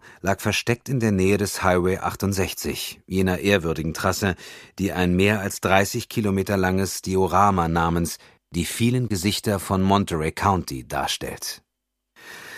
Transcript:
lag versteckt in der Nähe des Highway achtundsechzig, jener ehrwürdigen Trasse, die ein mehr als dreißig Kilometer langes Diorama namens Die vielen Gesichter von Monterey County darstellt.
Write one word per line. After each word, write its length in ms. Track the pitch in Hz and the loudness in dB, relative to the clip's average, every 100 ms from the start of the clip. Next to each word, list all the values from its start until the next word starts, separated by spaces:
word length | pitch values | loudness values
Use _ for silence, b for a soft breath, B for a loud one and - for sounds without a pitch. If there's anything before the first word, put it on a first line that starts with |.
| B B | B B
lag 200 | 95 98 | -4 -2
versteckt 500 | 107 98 - 120 - | -2 -2 -2 -2 -2
in 100 | 135 | 0
der 100 | 110 | 2
Nähe 280 | 95 95 101 | 4 4 2
des 240 | 98 - | 0 0
Highway 340 | 95 90 90 95 | 2 4 2 0
achtundsechzig, 1040 | 87 - 98 95 85 - 73 - - - - | -4 -2 -2 0 -2 -4 -6 -6 -8 -12 -4
jener 320 | 92 92 87 | 0 0 2
ehrwürdigen 560 | 101 101 82 78 80 | 2 2 2 -2 -4
Trasse, 420 | - 95 - 101 85 B B B B | -2 -2 0 -2 -2 B B B B
die 140 | 92 | -2
ein 240 | 85 90 90 | 0 2 4
mehr 240 | 101 107 | 2 2
als 220 | 98 - | -2 -2
dreißig 480 | 95 95 98 120 - | 2 4 2 -2 -6
Kilometer 480 | 117 101 98 92 98 | -4 0 0 0 0
langes 420 | 92 95 95 - | 2 0 -2 -4
Diorama 680 | 95 95 92 90 101 92 82 | -2 0 2 4 4 4 2
namens 520 | 82 82 85 82 - b b _ | 2 2 0 -2 -6 b b _
Die 160 | 87 78 | -4 -2
vielen 420 | - 117 127 110 | 0 0 2 0
Gesichter 500 | 95 101 - 110 98 | 0 0 0 -2 -2
von 220 | - 95 | 0 2
Monterey 520 | 95 101 92 82 80 | 4 4 2 -2 -2
County 540 | - 101 92 - 67 58 | 0 2 2 -2 -8 -8
darstellt. 760 | 71 67 - - - - - _ _ _ _ _ _ B B B | -6 -4 -4 -8 -10 -12 -14 _ _ _ _ _ _ B B B